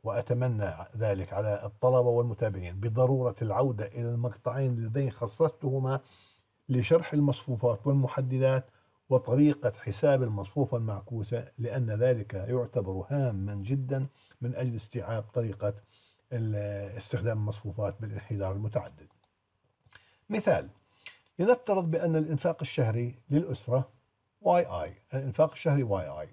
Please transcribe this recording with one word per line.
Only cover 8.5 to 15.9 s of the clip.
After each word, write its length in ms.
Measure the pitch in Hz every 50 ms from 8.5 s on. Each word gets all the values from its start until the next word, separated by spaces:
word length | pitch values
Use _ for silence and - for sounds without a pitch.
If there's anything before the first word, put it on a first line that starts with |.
| 131 131 - - _ _ _ _ _ _ _ _
وطريقة 640 | 127 127 - - 123 139 147 151 147 - - 110 - -
حساب 440 | - 113 98 - - 147 139 127
المصفوفة 540 | 127 113 104 98 92 - - 143 139 - -
المعكوسة، 720 | 117 113 110 104 95 98 - 120 113 101 - 120 117 - - _ -
لأن 320 | 117 120 120 135 123 113
ذلك 440 | 107 104 123 127 127 113 104 - 107
يعتبر 720 | 95 98 110 123 127 120 - - 120 98 95 95 95 90 -
هاما 460 | 139 143 135 123 104 95 95 104 104
جدًا 520 | 101 95 110 139 139 131 127 139 135 135 135 _ _ _ _ _ _
من 140 | 120 120 127
أجل 200 | - 135 123 117
استيعاب 480 | 110 - - - 120 - - 113 110
طريقة 520 | 104 - - 123 117 110 98 - 104 104 104 104 _ _